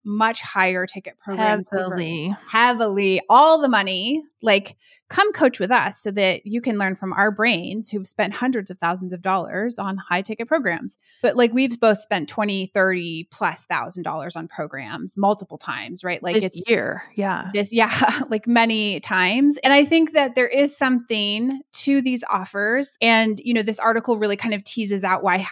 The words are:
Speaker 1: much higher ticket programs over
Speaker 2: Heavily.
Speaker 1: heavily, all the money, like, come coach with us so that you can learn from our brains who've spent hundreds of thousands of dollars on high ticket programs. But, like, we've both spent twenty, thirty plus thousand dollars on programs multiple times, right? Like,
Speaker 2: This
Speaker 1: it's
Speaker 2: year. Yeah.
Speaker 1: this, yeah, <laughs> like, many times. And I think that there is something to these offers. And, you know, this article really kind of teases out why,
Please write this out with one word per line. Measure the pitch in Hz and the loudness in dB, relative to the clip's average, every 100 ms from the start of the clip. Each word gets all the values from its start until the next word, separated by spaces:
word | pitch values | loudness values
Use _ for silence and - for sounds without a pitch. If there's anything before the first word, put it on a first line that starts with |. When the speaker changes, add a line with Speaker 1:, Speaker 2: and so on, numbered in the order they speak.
Speaker 1:
much | 214 208 220 226 | -6 0 0 0
higher | - 202 185 185 185 | -6 0 0 0 -4
ticket | 196 - - | -8 -14 -16
programs | - 196 214 208 185 | -8 0 2 2 -2
over | 196 185 180 | -4 -2 -4
Speaker 2:
Heavily. | 160 170 160 202 - | -4 -4 -4 -6 -2
Speaker 1:
heavily, | 220 240 240 220 196 196 190 - | 2 4 4 0 2 2 2 6
all | 233 302 320 | 8 8 6
the | 285 | 4
money, | 220 190 185 214 302 302 _ | 2 2 -2 -2 -4 -6 _
like, | 226 202 202 - _ _ - | 2 2 0 -18 _ _ -6
come | - 415 | 0 2
coach | - 294 - | 4 2 2
with | 196 | 2
us | 240 175 - | 2 2 -4
so | 214 | -6
that | 196 190 175 208 | 0 0 0 0
you | 226 | -2
can | 240 208 | 0 0
learn | 190 190 | -2 -2
from | 185 | -4
our | - 202 | 2 2
brains | 202 226 190 185 202 220 | 2 2 2 -2 -8 -6
who've | 208 190 | -6 -6
spent | - 196 | -4 -4
hundreds | 202 254 254 190 | -2 -2 -2 -4
of | 185 | -4
thousands | 190 180 185 | -4 -4 -6
of | 180 | -8
dollars | 190 190 165 185 226 233 | -2 -2 -2 -4 -4 -4
on | 196 190 | -6 -6
high | - 175 | -4 -4
ticket | 196 220 233 | -4 -8 -2
programs. | 320 233 165 196 - _ _ | 0 0 -4 -8 -16 _ _
But, | 233 240 | 0 0
like, | 240 | 0
we've | 240 262 240 | 0 -2 2
both | 226 208 | 2 2
spent | - 196 147 | -2 -6 -4
twenty, | - 208 196 185 | -4 -4 -2 -4
thirty | 202 190 185 170 165 165 | 0 0 0 -4 -10 -12
plus | - 190 160 - | -6 -6 -6 -6
thousand | 160 120 180 | -6 -4 -8
dollars | - 160 151 | -8 -8 -8
on | 170 165 | -10 -12
programs | - 156 135 127 165 185 - | -10 -10 -10 -12 -10 -10 0
multiple | 196 208 190 170 | 0 0 -6 -14
times, | - - 110 175 | -10 -8 -8 -10
right? | 180 175 | -8 -6
Like, | 180 202 | -2 0
Speaker 2:
This | |
Speaker 1:
it's | 190 - - | 0 -4 0
Speaker 2:
year. | 208 107 - - | 0 0 -6 -10
Yeah. | - 196 180 185 | -6 -4 -4 -4
Speaker 1:
this, | 202 202 | -4 -2
yeah, | 233 214 - 254 285 | 2 2 2 0 0
<laughs> | 269 | -2
like, | 220 233 | -4 2
many | 233 233 220 208 185 | 2 4 2 -2 -4
times. | - 190 180 233 285 285 | -2 0 2 4 4 4
And | 269 | 4
I | 285 | 6
think | 294 330 311 | 6 4 4
that | 311 277 | 2 2
there | 247 247 | 2 2
is | 262 285 - | 2 2 2
something | 262 247 240 220 208 208 247 269 - | 0 0 0 -2 -2 -2 -2 -6 -8
to | - - 277 | -4 2 2
these | 254 247 - | 2 -2 -2
offers. | 190 185 202 208 247 277 - | -4 -4 -4 0 0 -2 0
And, | 226 226 220 208 | 4 4 2 0
you | 233 | -2
know, | 233 | -2
this | 214 214 | -2 -2
article | - 226 226 220 | 0 0 0 0
really | 214 202 | 0 -2
kind | 233 | -4
of | 208 | -6
teases | 202 - 208 202 | -6 -6 -4 -2
out | 185 185 | 0 0
why, | 196 185 185 | 2 0 0